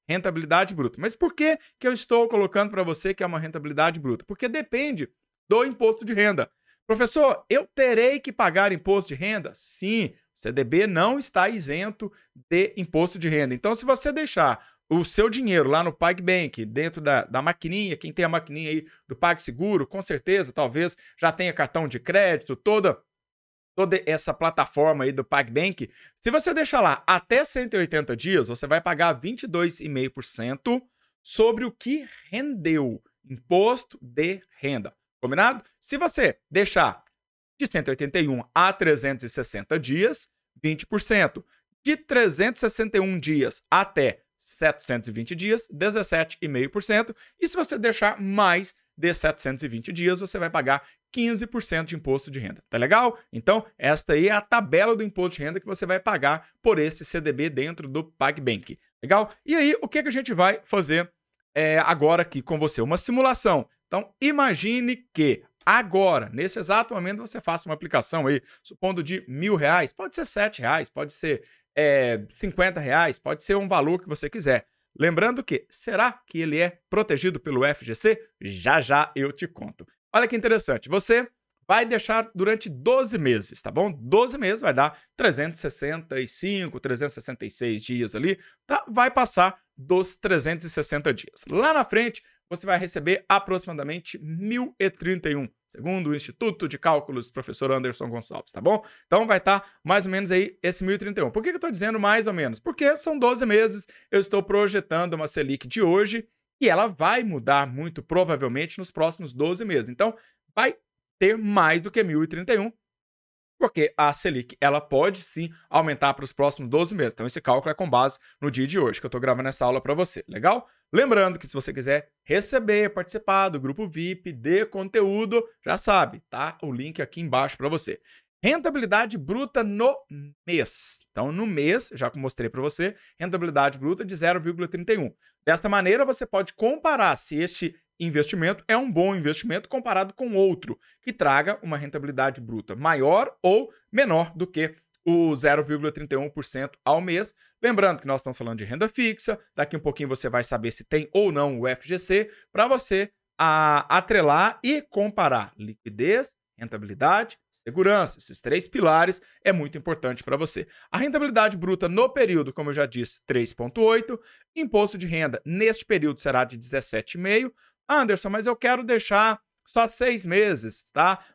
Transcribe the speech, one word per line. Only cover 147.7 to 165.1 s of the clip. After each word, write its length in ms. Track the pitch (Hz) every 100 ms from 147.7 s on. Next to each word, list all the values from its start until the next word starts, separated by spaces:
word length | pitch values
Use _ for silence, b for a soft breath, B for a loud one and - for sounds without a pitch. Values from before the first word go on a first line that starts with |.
| 202 196 147
que 60 | 135
nós 160 | 135
estamos 160 | 131 -
falando 200 | 117 113
de 60 |
renda 240 | 104 143 220
fixa, 500 | - 226 220 - 208 b
daqui 220 | - 147 156
um 40 |
pouquinho 280 | 151 139 139
você 220 | 131 123
vai 120 | 123
saber 280 | 117 120 117
se 120 | -
tem 280 | - 156 151
ou 180 | 196 202
não 300 | 147 143 131
o 80 | -
F 180 | - 151
G 120 | 135
C, 320 | - 185 107 B B
pra 160 | - 240
você, 440 | 254 - 190 202 _ _ -
a, 600 | 160 156 151 147 - 180
atrelar 600 | 185 214 147 151 202 -
e 180 | 240 294
comparar 720 | 294 202 208 208 151 120 101 -
liquidez, 800 | 107 110 113 104 151 233 269 - _ _
rentabilidade, 800 | 117 107 104 104 151 202 226 - _
segurança. 680 | - 120 156 190 208 160 -
Esses 220 | - -
três 280 | 120 170 -
pilares 520 | 247 170 160 180 185 b b
é 80 | 196
muito 240 | 180 147 151
importante 460 | 165 160 127 120
pra 140 | - 139
você. 300 | 160 - - b b
A 80 | 180
rentabilidade 580 | 285 294 285 220 214 190
bruta 320 | 180 185 175
no 200 | 190 254
período, 440 | 269 226 165 135
como 180 | 156 147
eu 40 |
já 120 | 143 139
disse, 340 | 120 117 - -
três 260 | 127 117
ponto 300 | - 120 233
oito. 360 | 220 226 226 233 b b _ 320
Imposto 400 | 262 214 208 190
de 100 |
renda 340 | 175